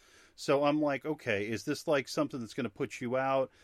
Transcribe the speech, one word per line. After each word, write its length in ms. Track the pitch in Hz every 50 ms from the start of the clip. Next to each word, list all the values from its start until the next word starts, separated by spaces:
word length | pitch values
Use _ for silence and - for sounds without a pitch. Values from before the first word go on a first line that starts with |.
| _ _ - - - - _
So 300 | - - - 139 139 147
I'm 160 | 143 147 151
like, 240 | 151 147 139 127 -
"Okay, 420 | 156 151 - - 123 104 98 104
is 160 | 110 113 104 -
this, 240 | 151 143 - -
like, 220 | 165 151 139 131 -
something 320 | - 165 147 - - 131
that's 120 | 113 104 -
gonna 160 | 143 123 110
put 300 | - - 143 107 - -
you 160 | 127 117 123
out 360 | 131 135 135 135 135 131 - _ _